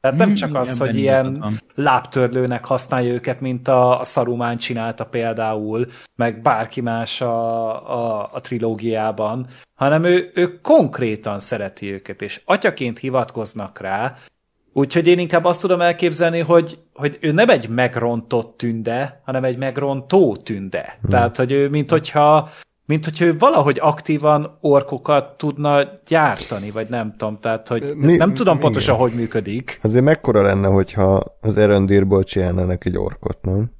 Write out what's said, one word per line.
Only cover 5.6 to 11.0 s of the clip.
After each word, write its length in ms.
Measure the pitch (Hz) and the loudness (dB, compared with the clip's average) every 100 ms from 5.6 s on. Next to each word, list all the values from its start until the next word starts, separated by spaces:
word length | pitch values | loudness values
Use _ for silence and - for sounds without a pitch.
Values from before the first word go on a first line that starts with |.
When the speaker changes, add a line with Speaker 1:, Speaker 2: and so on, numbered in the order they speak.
| 107 110 123 - - | -4 -4 -4 -8 -20
Speaker 1:
meg 280 | - 120 110 | -4 -4 0
bárki 380 | 113 113 113 - | 0 0 -2 -6
más 400 | 120 117 113 - | -4 -4 -6 -6
a, 480 | 123 113 113 113 113 117 - | -4 -2 -2 -4 -4 -8 -8
a, 380 | 127 117 107 104 | -6 -4 -6 -8
a 80 | - | -12
trilógiában, 1040 | - 120 113 110 113 110 110 104 107 120 127 - _ | -8 -4 -4 -4 -4 -2 -2 -2 -4 -4 -10 -16 _
hanem 300 | _ 135 156 | _ 2 2
ő, 260 | 170 180 180 | 4 2 2
ő 260 | - 175 - | -2 -2 -4
konkrétan 760 | - 311 160 - | 2 4 4 -2